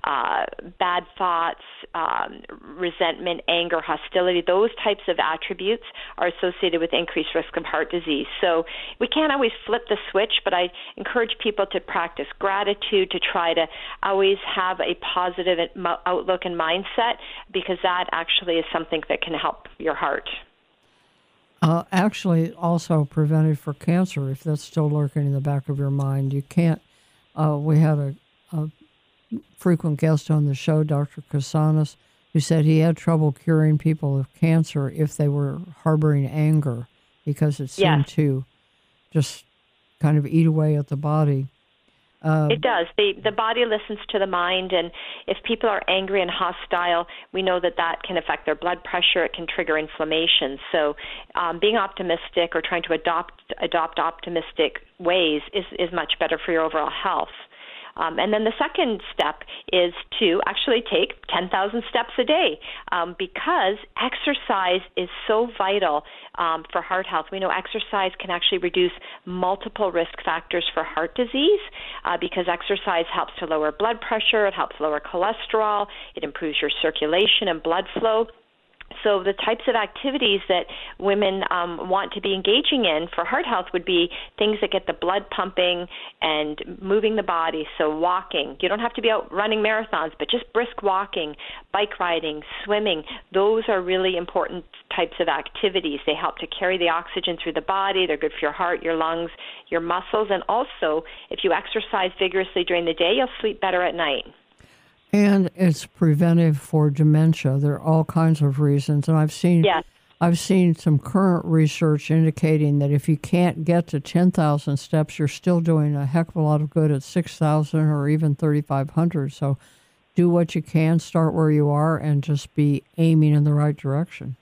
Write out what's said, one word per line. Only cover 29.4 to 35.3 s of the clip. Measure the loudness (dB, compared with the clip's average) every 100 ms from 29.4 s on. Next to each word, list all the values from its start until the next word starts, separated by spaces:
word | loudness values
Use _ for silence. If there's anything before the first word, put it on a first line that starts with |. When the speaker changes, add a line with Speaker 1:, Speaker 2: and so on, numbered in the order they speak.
| _ _
Speaker 2:
frequent | 0 2 0 0
guest | 2 2 2
on | 2 2
the |
show, | 0 0 2
Doctor | 2 0 -2 -8 -6
Kasanis, | -4 -2 2 4 4 0 -4 _ _ _
who | 0
said | 2 4 6
he | 6
had | 4 2
trouble | 2 2 2
curing | 0 2 4 4 4
people | 2 0 0 0
of | -2 _
cancer | 4 4 2 -2 -4
if | 0 -2 2
they |
were | 0